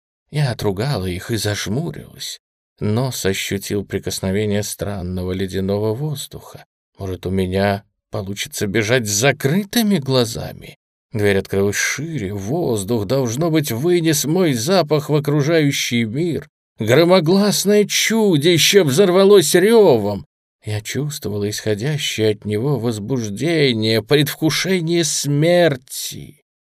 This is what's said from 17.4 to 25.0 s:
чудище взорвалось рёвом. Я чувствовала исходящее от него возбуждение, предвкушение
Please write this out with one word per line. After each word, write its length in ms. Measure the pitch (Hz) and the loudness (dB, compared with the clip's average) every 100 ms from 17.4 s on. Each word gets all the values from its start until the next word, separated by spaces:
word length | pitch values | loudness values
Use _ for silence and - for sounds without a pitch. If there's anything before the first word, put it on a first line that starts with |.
| 208 - 190 208 | 2 2 2 2
чудище 1000 | 202 - - 220 214 160 151 175 - 202 | 2 0 0 2 2 4 4 4 4 4
взорвалось 720 | 165 127 196 175 196 208 156 | 4 4 4 6 6 6 6
рёвом. 720 | 180 190 233 196 120 101 101 - _ _ _ | 4 6 6 6 6 2 -4 -8 _ _ _
Я 160 | - 107 | -8 -8
чувствовала 680 | 107 123 147 147 104 104 101 | -6 -6 -6 -6 -6 -4 -4
исходящее 840 | 104 - 104 123 151 - - 110 | -4 -4 -2 -2 -4 -4 0 0
от 120 | 104 | 0
него 360 | 101 107 131 135 | -2 -2 0 0
возбуждение, 1200 | 117 107 104 131 110 101 143 165 143 113 110 113 | -2 -4 -4 -4 -4 -4 -2 2 2 2 2 0
предвкушение 1040 | 107 147 147 - 160 151 170 190 160 170 | 2 2 2 0 -2 0 0 -2 0 0